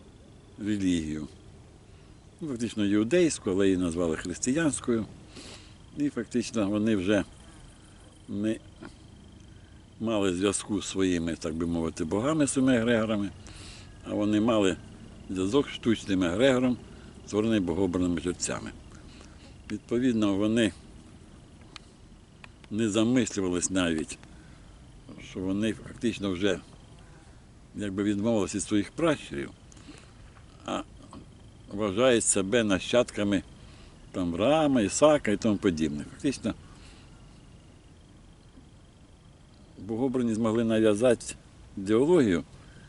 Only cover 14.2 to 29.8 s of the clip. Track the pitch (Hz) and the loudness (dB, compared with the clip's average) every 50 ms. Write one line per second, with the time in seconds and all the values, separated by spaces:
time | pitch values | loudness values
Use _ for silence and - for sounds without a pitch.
14.2 | 104 104 107 104 110 120 110 107 98 92 82 - - - - - - - - - | 0 2 2 4 4 4 4 4 4 4 2 0 -6 -14 -18 -18 -18 -18 -18 -16
15.2 | - - 95 92 95 98 123 143 131 - - - - 120 104 - - - 98 92 | -12 -6 -4 -2 0 2 2 2 0 0 -4 -4 0 0 0 0 0 0 0 2
16.2 | 92 85 87 110 135 139 127 123 127 127 120 - - - - - - - - - | 2 2 2 4 4 4 4 4 2 0 0 -2 -8 -14 -18 -18 -20 -20 -20 -20
17.2 | - - 101 104 107 113 113 104 90 87 80 92 98 90 87 90 90 87 87 80 | -10 -4 -2 0 2 2 2 2 2 0 0 0 0 2 2 0 0 0 0 0
18.2 | 85 90 87 - - - 60 57 - - - - - - - - - - - - | -2 -4 -4 -4 -4 -6 -6 -6 -8 -10 -14 -16 -18 -20 -20 -20 -20 -20 -20 -20
19.2 | - - - - - - - - - - 104 101 - - 113 120 131 127 113 110 | -20 -20 -20 -20 -20 -20 -20 -18 -12 -10 -10 -10 -4 -2 0 2 2 2 2 4
20.2 | 104 101 98 98 107 107 113 120 113 92 - - - - - - - - - - | 2 2 2 2 2 2 2 2 2 2 0 -4 -14 -20 -20 -20 -20 -20 -20 -20
21.2 | - - - - - - - - - - - - - - - - - - - - | -20 -20 -20 -20 -20 -20 -20 -20 -20 -20 -20 -20 -20 -20 -20 -20 -20 -20 -20 -20
22.2 | - - - - - - - - - - 101 107 117 104 95 110 110 120 127 127 | -20 -20 -20 -20 -20 -20 -20 -20 -14 -8 -4 -2 0 2 2 4 4 4 4 2
23.2 | 107 - - 101 95 90 90 87 - - 92 92 90 82 80 78 73 - - - | 2 0 -2 -2 -2 0 0 -2 -2 -2 0 0 0 2 0 -2 -4 -6 -10 -14
24.2 | - - - - - - - - - - - - - - - - - - - - | -18 -20 -20 -20 -20 -20 -20 -20 -20 -20 -20 -20 -20 -20 -20 -20 -20 -20 -18 -18
25.2 | - - - 104 92 95 98 104 110 107 101 - - - - - 123 113 92 - | -16 -12 -10 -6 -4 -2 -2 0 -2 -2 -4 -6 -10 -16 -8 -4 -4 -4 -2 -2
26.2 | 101 98 90 85 101 98 87 - - - - - - - - - - - - - | -4 -4 -2 0 0 0 0 -2 -6 -12 -20 -20 -20 -20 -20 -20 -20 -20 -20 -20
27.2 | - - - - - - - - - - - 98 104 101 92 101 101 104 101 101 | -20 -20 -20 -20 -20 -20 -20 -20 -20 -14 -10 -8 -6 -4 -2 0 2 2 2 2
28.2 | 104 117 113 104 92 90 104 95 - - 107 104 92 - - 139 165 165 143 - | 0 2 2 2 0 0 -2 -4 -2 0 0 0 0 -2 -2 0 0 0 0 -2
29.2 | - - 73 69 69 - - - - - - - | -4 -10 -10 -10 -10 -10 -12 -18 -20 -20 -20 -20